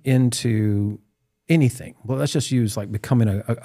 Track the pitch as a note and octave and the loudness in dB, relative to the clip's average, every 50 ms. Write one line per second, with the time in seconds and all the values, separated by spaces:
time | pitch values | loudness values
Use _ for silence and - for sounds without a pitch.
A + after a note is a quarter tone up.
0 | _ C3+ C3 B2+ B2+ B2 A#2+ - - A#2 G#2+ G#2+ G#2+ G#2+ G2+ G2+ G2+ G#2 G#2 - | _ 2 2 4 4 2 0 -2 -2 0 0 2 2 2 0 0 0 -2 -4 -8
1 | _ _ _ _ _ _ _ _ _ - E3 E3 C#3 A#2+ - - - - - _ | _ _ _ _ _ _ _ _ _ 0 4 4 4 2 2 -2 -10 -16 -16 _
2 | - A2 C3 C3+ D3 C#3 - D3 C3 - C3 B2 A2+ G2+ - A2 G2+ G2+ G#2 G#2+ | -8 -6 -4 -2 -2 -2 -2 -2 -2 0 0 0 0 0 -2 -6 -6 -6 -8 -8
3 | - - C3+ A#2+ A2+ G#2+ F#2+ G2+ - - A#2 - | -2 0 2 2 4 2 0 -2 -2 -4 -6 -2